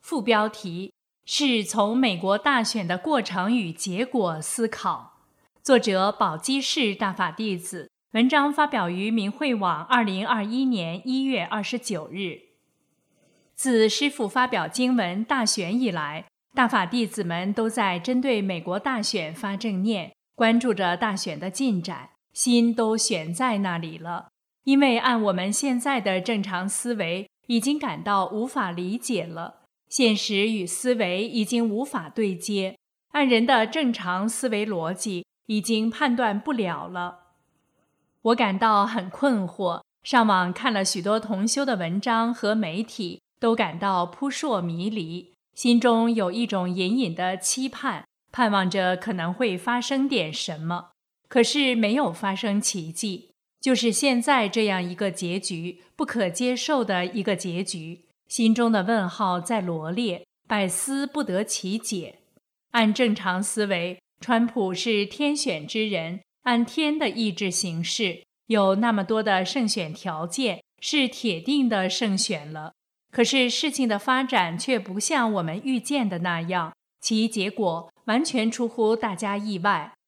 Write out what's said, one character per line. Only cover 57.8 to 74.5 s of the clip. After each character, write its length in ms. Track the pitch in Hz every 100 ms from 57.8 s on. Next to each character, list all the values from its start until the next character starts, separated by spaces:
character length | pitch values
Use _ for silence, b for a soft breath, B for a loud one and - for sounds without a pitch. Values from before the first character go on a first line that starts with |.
| 160 175 _ _ _
心 260 | - 226
中 180 | 226 233
的 100 | 220
问 260 | 185 233 180
号 320 | - 202 180
在 220 | 175 226
罗 300 | 180 165 156
列， 340 | 185 233 175 - _ _
百 200 | 208 190
思 380 | - - 277 277
不 180 | 302
得 200 | 285 185
其 340 | 208 - 185 214
解。 440 | - 196 147 - _ _ _ _ _
按 200 | 240 220
正 220 | 208 247
常 300 | 208 190 185
思 240 | 202 - 202
维， 340 | 180 175 180 _ _
川 280 | - 233 233
普 260 | 233 190
是 320 | 185 240 214 202
天 320 | - 294 294
选 300 | - 160 151
之 200 | 226 220
人， 340 | 190 160 185 _ _ -
按 200 | 233 233
天 320 | - 302 302
的 120 | 277
意 220 | 208 220
志 200 | 170 202
行 320 | 170 185 165
事， 400 | 170 - 202 165 _ _ _
有 260 | 220 196 196
那 140 | 233
么 120 | 214
多 180 | 185 220
的 240 | 214 190 185
胜 240 | 285 220
选 240 | 202 160
条 320 | 175 190 156 170
件， 380 | 214 247 170 - _
是 260 | - 302 254
铁 320 | - 233 170
定 300 | 175 294 254
的 180 | 214 185
胜 300 | - 220 190
选 340 | - 170 147
了。 220 | 156 156 _ _ _ _
可 120 | -
是 240 | 233 269 247
事 220 | 240 311
情 180 | 277 254
的 120 | 202
发 240 | 233 262
展 340 | 262 240 175